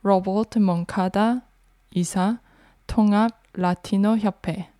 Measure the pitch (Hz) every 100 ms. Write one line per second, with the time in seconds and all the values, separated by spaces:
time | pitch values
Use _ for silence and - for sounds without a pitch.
0 | 202 196 190 196 220 233 196 170 175 -
1 | 185 196 220 247 - _ _ _ _ 180
2 | 175 190 185 233 _ _ _ _ - -
3 | 214 202 226 - _ - 180 180 - 196
4 | 202 220 208 - - 165 175 _